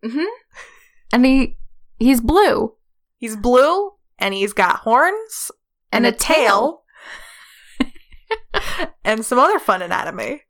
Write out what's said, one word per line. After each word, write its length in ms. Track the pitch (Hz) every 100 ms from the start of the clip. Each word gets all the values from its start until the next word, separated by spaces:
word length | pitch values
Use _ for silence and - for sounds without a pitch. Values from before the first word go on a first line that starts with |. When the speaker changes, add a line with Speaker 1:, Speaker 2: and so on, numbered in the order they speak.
| 226
Speaker 1:
Mm-hmm. 200 | 269 381 480 _ - - _ _ _ -
And 120 | 240 262
he, 320 | 269 247 - - - - -
he's 220 | 240 247
blue. 520 | 233 349 359 - 226 - _ _ _ _
Speaker 2:
He's 180 | 233 214
blue, 560 | 240 247 285 370 403 - _ _
and 140 | 196 196
he's 180 | 202
got 260 | 202 180 -
horns 680 | 226 240 339 427 440 - - - _ _ _
Speaker 1:
And 140 | 226 240
Speaker 2:
and 80 |
Speaker 1:
a 20 | 226
Speaker 2:
a 40 |
tail. 640 | - 311 226 202 269 339 _ _ - - - - - - - -
Speaker 1:
tail. 120 | - - - - _ 440 - - - - -
<laughs> 100 | -
Speaker 2:
And 220 | 202 220 220
some 140 | 247
other 180 | 311 415
fun 220 | - 185
anatomy. 600 | 175 180 - 180 110 294